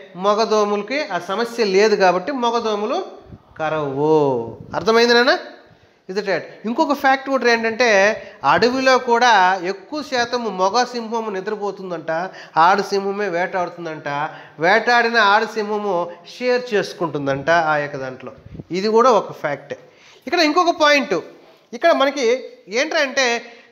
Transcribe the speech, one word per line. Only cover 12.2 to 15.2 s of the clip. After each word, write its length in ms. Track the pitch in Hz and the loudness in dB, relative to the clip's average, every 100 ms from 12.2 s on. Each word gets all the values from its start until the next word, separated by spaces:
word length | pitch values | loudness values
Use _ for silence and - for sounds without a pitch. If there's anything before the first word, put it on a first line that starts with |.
| 185 - - 160 | -6 -10 -4 4
ఆడ 240 | 170 202 | 4 4
సింహమే 460 | 196 196 196 196 202 | 0 -2 -2 -4 -4
వేటాడుతుందంట. 800 | 170 180 185 175 175 165 151 147 143 156 - - - | -2 -2 -4 -6 -8 -10 -10 -6 -6 -6 -10 -18 -2
వేటాడిన 580 | 170 220 226 240 233 | 2 2 4 2 2
ఆడ 260 | 233 | 2